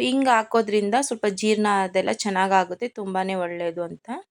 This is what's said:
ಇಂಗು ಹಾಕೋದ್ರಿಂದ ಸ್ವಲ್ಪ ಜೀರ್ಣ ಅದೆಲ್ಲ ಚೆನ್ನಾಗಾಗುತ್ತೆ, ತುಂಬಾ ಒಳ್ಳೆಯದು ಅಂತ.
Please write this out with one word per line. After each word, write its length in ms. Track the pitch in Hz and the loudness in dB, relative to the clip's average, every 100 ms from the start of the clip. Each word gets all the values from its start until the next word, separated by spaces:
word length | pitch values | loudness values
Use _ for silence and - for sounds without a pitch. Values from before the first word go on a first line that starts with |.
ಇಂಗು 280 | 247 269 262 | 0 2 4
ಹಾಕೋದ್ರಿಂದ 640 | 226 220 226 208 208 202 240 | 2 4 0 2 0 2 0
ಸ್ವಲ್ಪ 240 | 285 220 208 | 0 -2 -2
ಜೀರ್ಣ 340 | 190 214 214 208 196 | 0 0 2 2 2
ಅದೆಲ್ಲ 340 | 190 190 190 220 | 2 0 0 -2
ಚೆನ್ನಾಗಾಗುತ್ತೆ, 720 | 208 185 190 190 180 180 240 | -2 0 4 4 2 -4 -8
ತುಂಬಾ 300 | - 190 185 190 190 | -6 -4 -4 -2 -4
ಒಳ್ಳೆಯದು 460 | 175 175 175 170 | -4 -4 -6 -6
ಅಂತ. 240 | 170 165 - 285 - | -8 -10 -12 -12 -12